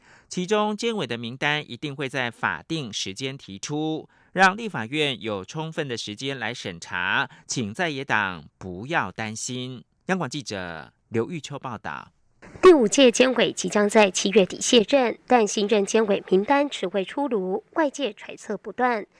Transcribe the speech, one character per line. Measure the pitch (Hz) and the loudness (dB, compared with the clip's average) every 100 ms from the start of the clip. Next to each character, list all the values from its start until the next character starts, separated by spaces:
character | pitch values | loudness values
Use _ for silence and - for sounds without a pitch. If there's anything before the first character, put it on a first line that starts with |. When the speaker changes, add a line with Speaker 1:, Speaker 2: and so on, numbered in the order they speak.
| _ - - | _ -20 -10
Speaker 1:
其 | 180 180 | -6 0
中， | 214 214 208 | 0 0 -2
监 | 233 214 | -4 -2
委 | 123 | -4
的 | 117 | -6
名 | 117 131 | -8 -4
单 | 147 151 - | -2 -2 -6
一 | 117 | -10
定 | 151 139 | -10 -8
会 | 131 | -6
在 | 135 120 | -4 -6
法 | - 110 78 - | -2 -4 -4 -6
定 | 160 117 | -8 -6
时 | - 98 | -8 -8
间 | 101 135 139 | -8 -10 -10
提 | - 98 | -14 -12
出， | - 147 156 160 - _ _ | -8 -4 -4 -4 -8 _ _
让 | 180 190 208 | 4 4 4
立 | 226 | -6
法 | 127 113 | -8 -6
院 | 151 147 113 | -2 -2 -4
有 | 107 101 92 | -6 -6 -8
充 | 156 160 | -10 -8
分 | 160 143 | -6 -6
的 | 113 | -6
时 | 104 104 | -8 -8
间 | 135 135 | -8 -6
来 | 110 | -8
审 | 123 104 85 | -8 -10 -12
查， | - 90 95 120 127 - - | -8 -4 0 0 -2 -8 -8
请 | 143 101 | -6 -4
在 | 113 170 | -4 -4
野 | 135 | -4
党 | 139 110 98 85 - - | -2 -2 -2 -6 -14 -16
不 | 92 90 131 | -12 -10 -4
要 | 170 165 | -2 -2
担 | - 110 110 | -6 -8 -8
心。 | - 127 127 123 - _ - | -10 -10 -10 -14 -20 _ -4
央 | 185 | -2
广 | 135 | -2
记 | 147 | -6
者 | 110 98 87 80 62 _ - | -8 -8 -8 -10 -14 _ -6
刘 | 113 117 | -2 -2
玉 | 165 | -6
秋 | - 139 | -10 -12
报 | 131 107 | -10 -10
道。 | 85 65 - _ _ _ - - | -10 -12 -14 _ _ _ -20 6
Speaker 2:
第 | 370 | 8
五 | 302 208 | 10 6
届 | - 254 | 6 6
监 | 196 262 | 6 4
委 | 240 185 | 4 0
即 | - 185 | 0 0
将 | 214 208 | 2 4
在 | 220 196 | 6 4
七 | - 202 | 2 2
月 | 202 180 | 4 4
底 | - | 0
卸 | - 240 196 | 2 4 6
任， | 277 233 - - | 4 2 -2 2
但 | 247 202 | 4 4
新 | 220 202 | 0 2
任 | 214 196 | 2 4
监 | 220 214 | 2 2
委 | 196 - | 0 4
名 | 185 | 4
单 | 208 285 285 | 4 2 2
迟 | - 180 | -2 -4
未 | 202 | -4
出 | 180 285 285 | -4 -2 -2
炉， | 214 185 190 - | -2 -2 -4 -4
外 | 339 294 | -2 -2
界 | - 233 | -2 -6
揣 | - - - | -8 -16 -14
测 | - 202 | -10 -10
不 | 214 | -8
断。 | - 247 220 - | -2 0 0 -6